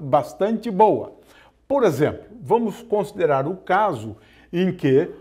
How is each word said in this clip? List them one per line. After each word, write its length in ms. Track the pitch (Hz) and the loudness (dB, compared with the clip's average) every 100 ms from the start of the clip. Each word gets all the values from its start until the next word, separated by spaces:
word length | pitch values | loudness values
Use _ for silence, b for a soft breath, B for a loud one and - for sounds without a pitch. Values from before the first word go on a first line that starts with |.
bastante 680 | 147 151 - - 196 226 240 | -2 0 0 -2 -2 -2 -4
boa. 420 | 185 214 131 - - b b b _ - | 2 4 4 -4 -14 b b b _ -4
Por 160 | 277 | 0
exemplo, 420 | 220 131 143 98 - - | 2 2 0 -2 -12 -16
vamos 400 | 135 226 226 - | -2 0 0 -6
considerar 680 | - 208 208 - 160 139 139 | -4 -4 -4 -2 0 0 -2
o 80 | 185 | -6
caso 600 | - 185 214 131 110 98 b b b | -2 0 0 -2 -8 -14 b b b
em 220 | 175 185 | -2 -2
que 360 | 175 143 135 175 - | 0 2 4 2 -4